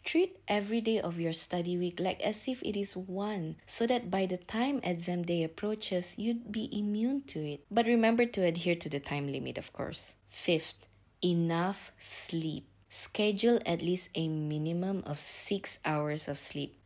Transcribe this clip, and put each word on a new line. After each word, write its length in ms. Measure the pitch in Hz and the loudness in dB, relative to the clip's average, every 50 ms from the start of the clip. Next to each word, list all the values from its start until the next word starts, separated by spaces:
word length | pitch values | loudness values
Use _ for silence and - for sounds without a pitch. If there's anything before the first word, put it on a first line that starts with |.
| - | -6
treat 340 | - - 320 370 359 - - - - | 0 2 2 2 2 -2 -10 -4 0
every 340 | 208 208 202 202 220 233 | 0 0 0 0 0 0
day 180 | 220 226 226 202 | 2 2 2 2
of 200 | - 170 170 170 | 2 0 -2 0
your 140 | 170 165 160 | 0 0 0
study 440 | - - - - 180 170 175 180 180 | 0 -2 -2 -2 -2 0 0 0 0
week 220 | 180 175 175 175 | 0 -2 -2 0
like 220 | 180 190 185 - | -2 -2 -2 0
as 260 | - 208 214 - - 262 | -2 -2 -2 -2 -2 -4
if 140 | 254 254 - | -4 -4 -4
it 140 | - 202 202 | -4 -2 -2
is 180 | 196 196 - 185 | -2 -4 -4 -8
one, 580 | 185 190 180 196 202 214 214 190 160 160 160 - - | -6 -6 -4 -4 -2 -2 -2 -2 -4 -4 -6 -8 -8
so 220 | - - - 233 233 | -8 -2 0 2 2
that 240 | 247 240 240 175 | 2 2 0 0
by 140 | 185 196 190 | 0 0 2
the 120 | 185 185 180 | 0 -2 -4
time 420 | - - - 220 247 277 285 262 - | -6 -4 -2 0 0 2 0 0 0
exam 400 | 180 175 170 175 180 180 175 170 | -2 -2 -2 0 -2 0 0 0
day 200 | 170 175 170 160 | 0 2 2 0
approaches, 720 | 160 160 - - 208 214 208 - - 190 180 175 - - - | 0 -2 -4 -4 -2 -2 -2 -2 -2 -2 -2 -2 -2 -6 -2
you'd 340 | 208 233 233 233 - - | 0 0 0 -2 -4 -4
be 180 | 208 220 214 - | -4 -4 -4 -2
immune 500 | - 208 208 208 208 214 226 254 277 277 277 - | -2 -2 0 0 0 2 2 2 2 0 -2 -4
to 120 | - 156 | -6 -4
it. 260 | 151 147 147 143 - - | -4 -4 -6 -8 -8 0
But 140 | 202 233 233 | 2 4 6
remember 400 | 226 240 226 220 226 233 233 240 | 6 6 8 8 6 6 6 4
to 180 | 233 - 202 185 | 4 4 2 4
adhere 320 | 170 165 175 165 180 170 | 4 4 2 2 2 2
to 140 | 170 - 151 | 2 0 -4
the 100 | 151 143 | -4 -4
time 320 | - - 143 143 143 139 | -2 -2 -2 -2 -2 -2
limit, 260 | 135 135 135 127 131 - | -2 -4 -4 -4 -6 -6
of 140 | - - - | -8 -10 -8
course. 420 | - - 143 - - - - - _ _ _ | -8 -6 -6 -6 -8 -8 -10 -12 _ _ _
Fifth, 580 | - - - - 170 156 - - - - - - _ _ _ _ _ - - | -14 -6 2 2 2 2 2 -2 -14 -16 -20 -20 _ _ _ _ _ 0 2
enough 680 | 180 175 170 170 165 165 165 175 190 196 - - - - - | 4 4 4 4 4 4 2 2 0 0 -4 -8 -18 -18 -12
sleep. 680 | - - - - - - 170 165 160 160 147 - - - _ _ _ - | -8 -6 -4 -4 -4 -2 -2 -2 -2 -2 -4 -6 -8 -12 _ _ _ -10
Schedule 720 | - - - - - - 208 214 208 196 - 240 240 - - | -6 -4 -4 -4 0 2 2 2 2 4 4 6 6 4 4
at 160 | - 170 170 | 2 -2 0
least 280 | 165 175 180 180 - - - | 2 0 0 0 -2 -4 -2
a 140 | - 160 160 | -2 -2 0
minimum 720 | 156 156 151 151 151 151 151 160 170 175 185 190 196 185 - - | 0 0 -2 -2 -2 -2 -2 -2 -2 -2 0 -2 -2 -4 -4 -6
of 120 | 151 147 | -4 -2
six 600 | - - - - - - 202 196 - - - - - | -2 -2 0 0 0 0 -2 -2 -2 -4 -6 -4 -2
hours 440 | 156 156 151 147 151 147 151 - - | -2 0 0 0 0 -2 -2 -2 -4
of 100 | 147 - | -4 -4
sleep. 400 | - - - 147 143 - - _ _ | -4 -4 -4 -4 -6 -6 -8 _ _